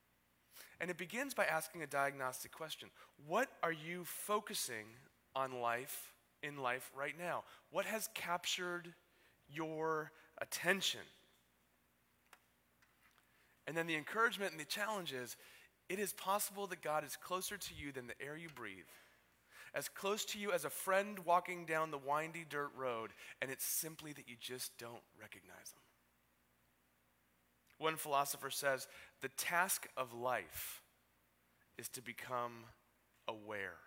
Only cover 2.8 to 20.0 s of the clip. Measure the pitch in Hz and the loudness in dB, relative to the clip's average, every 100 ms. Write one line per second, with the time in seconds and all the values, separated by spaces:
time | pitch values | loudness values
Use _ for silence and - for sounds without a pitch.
2.8 | 107 - - - 147 208 269 - 170 156 | -12 -18 -20 -14 0 2 2 0 -2 -2
3.8 | 160 180 165 - - 208 214 202 - 110 | -4 -6 -6 -4 0 0 0 -2 -2 -4
4.8 | 107 123 - _ _ 131 131 127 120 117 | -8 -14 -20 _ _ 0 0 2 4 4
5.8 | 143 - - - _ _ 147 143 123 127 | 0 -8 -10 -16 _ _ -6 0 2 2
6.8 | - 135 143 156 175 123 - - - 170 | -2 -4 -4 -2 0 -2 -2 -14 -4 0
7.8 | 190 214 - - 170 175 - 185 180 175 | 2 0 -2 -2 0 0 2 0 0 -4
8.8 | 175 - _ _ - _ - 147 160 156 | -6 -16 _ _ -20 _ -10 -4 -2 2
9.8 | 160 156 151 - - - - - 170 190 | 2 2 -2 -10 -10 -6 -4 2 4 6
10.8 | - 113 82 - - _ _ _ _ _ | 4 0 -6 -18 -20 _ _ _ _ _
11.8 | _ _ _ _ _ - _ _ _ _ | _ _ _ _ _ -20 _ _ _ _
12.8 | _ _ _ _ _ _ _ _ 139 165 | _ _ _ _ _ _ _ _ -4 0
13.8 | 170 156 143 214 226 190 190 156 147 202 | 2 2 2 4 4 4 -2 -2 -4 -2
14.8 | 208 208 156 131 120 - - - - _ | 0 0 -2 -4 -4 -8 -14 -20 -20 _
15.8 | - 190 196 - 190 202 - 196 196 170 | -4 0 0 0 2 2 2 -4 -6 -4
16.8 | 156 151 139 - - 185 - 202 - 156 | 0 0 0 -6 -2 -2 -2 -4 -6 -6
17.8 | 143 131 120 - 139 156 165 131 107 92 | -6 -6 -6 -6 -8 -8 -10 -8 -8 -8
18.8 | - - - - _ _ _ - - 139 | -14 -20 -20 -20 _ _ _ -18 -8 -6
19.8 | - - | -6 -2